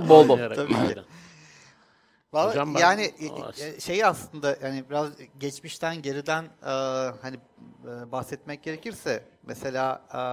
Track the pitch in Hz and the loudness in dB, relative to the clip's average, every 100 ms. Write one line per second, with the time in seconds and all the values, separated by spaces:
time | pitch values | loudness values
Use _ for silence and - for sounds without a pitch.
0 | 160 156 135 123 117 127 147 113 - - | 10 12 12 6 2 -4 -2 0 0 -2
1 | 90 - - - - - - _ _ _ | -12 -20 -20 -20 -20 -20 -20 _ _ _
2 | _ _ - 151 196 175 147 147 170 202 | _ _ -4 0 2 0 0 4 4 4
3 | 202 - 151 - - - 151 - - 185 | -2 -6 -12 -10 -12 -12 -12 -10 -4 2
4 | 214 131 - 151 143 139 135 135 131 147 | 2 2 -8 -6 -4 -4 -6 -8 -6 -4
5 | 151 147 127 135 139 131 160 - 165 165 | -4 -8 -20 -10 -10 -10 -16 -8 -6 -6
6 | 139 139 143 160 160 - 135 135 135 131 | -8 -6 -4 -4 -6 -12 -6 -4 -2 -4
7 | 131 113 127 127 _ _ 120 - 120 120 | -6 -8 -14 -14 _ _ -20 -20 -18 -16
8 | 120 127 123 139 151 147 160 156 233 - | -10 -8 -8 -12 -12 -12 -10 -10 -12 -8
9 | 156 110 - _ - 127 135 131 131 - | -4 -4 -6 _ -16 -10 -6 -4 -4 -4
10 | - 127 127 | -10 -8 -6